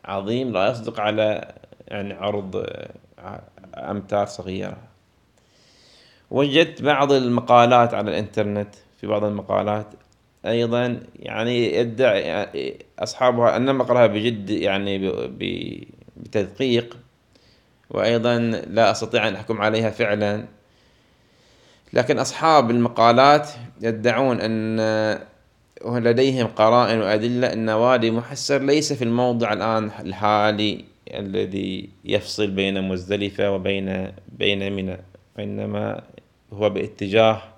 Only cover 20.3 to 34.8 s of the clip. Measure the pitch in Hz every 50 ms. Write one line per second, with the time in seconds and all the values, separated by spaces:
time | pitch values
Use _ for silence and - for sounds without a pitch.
20.3 | 104 107 - - - _ _ _ _ _ _ _ _ _ _ _ _ _ _ _
21.3 | _ _ _ _ _ _ _ _ _ _ _ _ - - 120 127 143 117 135 127
22.3 | - - 151 160 160 147 127 113 120 120 117 117 117 - 113 120 117 123 135 143
23.3 | 147 151 147 - - - - - _ - 107 117 117 110 107 120 113 120 135 131
24.3 | 120 98 90 110 113 110 110 110 110 110 110 110 110 107 107 110 101 - - -
25.3 | _ _ _ _ _ _ _ _ _ - - 117 120 123 113 117 117 120 135 135
26.3 | 131 131 117 110 - - 107 110 117 123 120 101 113 113 104 95 107 107 110 120
27.3 | 123 123 127 117 - 113 110 110 110 110 117 123 127 123 113 113 113 117 117 -
28.3 | 139 131 - - 143 135 135 139 147 156 147 - 147 117 123 113 117 120 123 123
29.3 | 120 117 117 104 107 95 98 113 113 110 107 107 104 104 - 92 95 95 104 104
30.3 | 107 104 104 107 107 101 107 107 98 - - - _ _ _ - - - 101 98
31.3 | 95 98 101 95 95 101 95 95 95 95 - 98 - _ - 95 98 104 - -
32.3 | - - 107 101 95 95 98 98 98 95 95 95 92 90 87 92 101 104 101 101
33.3 | 98 - 101 101 98 95 92 98 98 98 95 95 95 95 95 98 95 - - -
34.3 | - - 98 101 101 98 98 98 101 98